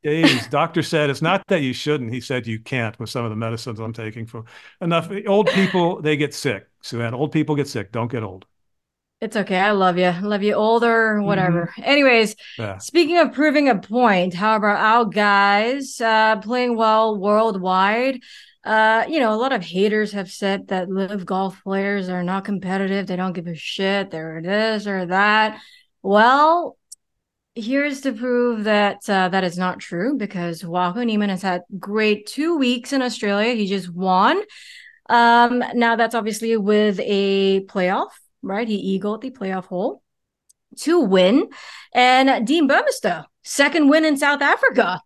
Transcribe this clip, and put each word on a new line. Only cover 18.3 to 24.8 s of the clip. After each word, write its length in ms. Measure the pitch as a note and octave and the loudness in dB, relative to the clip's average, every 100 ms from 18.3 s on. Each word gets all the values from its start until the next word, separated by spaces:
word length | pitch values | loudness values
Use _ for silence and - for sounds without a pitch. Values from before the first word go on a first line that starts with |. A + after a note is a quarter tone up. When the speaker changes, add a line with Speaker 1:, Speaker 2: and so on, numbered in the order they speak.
| - - _ | -20 -20 _
Speaker 2:
Uh, 440 | - A3 A3 A3+ - | -2 2 4 2 0
you 100 | D#4 | 0
know, 160 | A3+ | 0
a 20 | A3 | 0
lot 160 | C4 | -2
of 120 | B3+ | -4
haters 480 | E3 F3+ G#3 G#3+ G#3 | -4 -2 0 0 -2
have 180 | G3+ F#3 | -6 -10
said 380 | - G3 G3 - | -6 -4 -4 -4
that 200 | F#3+ F#3 | -6 -4
Live 380 | F#3+ F#3+ G#3 F3 | -4 -4 -6 -4
Golf 340 | F#3+ F#3+ F#3 | -4 -4 -6
players 440 | G3 G3 G3 G3+ F#3 | -6 -4 -2 -4 -4
are 140 | F3+ | -4
not 220 | F3 F#3+ | -4 -4
competitive. 640 | G3 G3 F3+ F#3+ G3 G3 G3 | -4 -6 -4 -4 -2 -4 -4
They 80 | F3+ | -4
don't 160 | F#3 | -4
give 160 | F3+ E3+ | -6 -10
a 80 | D#3+ | -10
shit. 560 | - - F#3+ G3 F#3+ | -10 -4 -2 -2 -4
They're 280 | D#3+ D#3+ D#3+ | -10 -10 -10
this 460 | E3+ G#3 A3 G#3+ | -4 -2 -2 -2